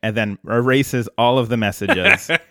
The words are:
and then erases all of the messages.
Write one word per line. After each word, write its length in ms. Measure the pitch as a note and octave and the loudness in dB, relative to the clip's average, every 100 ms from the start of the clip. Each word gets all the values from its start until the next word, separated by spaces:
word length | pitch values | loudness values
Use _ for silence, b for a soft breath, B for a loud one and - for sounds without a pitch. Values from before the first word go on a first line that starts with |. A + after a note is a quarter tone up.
and 140 | A2 G#2+ | -4 -2
then 220 | G#2+ G2 - | -4 -6 -2
erases 600 | A#2 B2 C3+ C3+ B2+ A2 - | 0 2 2 2 -2 -4 0
all 220 | A#2+ B2+ | 2 2
of 100 | A2+ | 0
the 80 | A#2+ | 0
messages. 760 | G#2 - G2+ - G3 - - E3 - | -2 -2 -2 0 2 0 -2 -6 -4